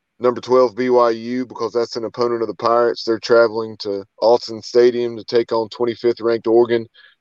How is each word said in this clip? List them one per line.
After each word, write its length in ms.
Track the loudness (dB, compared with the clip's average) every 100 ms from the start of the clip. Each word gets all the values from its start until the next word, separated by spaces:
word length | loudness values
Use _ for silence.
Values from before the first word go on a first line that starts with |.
| _ _
number 220 | -2 -2
twelve 340 | 0 2 2 0
B 140 | 0
Y 220 | 2 2
U, 340 | 0 -4 -6 -8
because 260 | -6 -6
that's 240 | -4 -4 -6
an 80 |
opponent 380 | -8 -4 -4 -2
of 80 | -6
the 60 | -4
Pirates. 480 | 0 2 0 -2
They're 160 | -4 -4
traveling 580 | 2 4 4 0 -8 -10
to 280 | -8 -8 -10 _
Autzen 420 | 2 2 0 -12
Stadium 540 | -2 4 4 4 -4 -8
to 60 |
take 280 | -4 -2 0
on 180 | -2 -4
twenty-fifth 500 | -4 -4 -2 -2 -2
ranked 280 | -2 -2 2
Oregon. 400 | 4 4 0 -4 _ _ _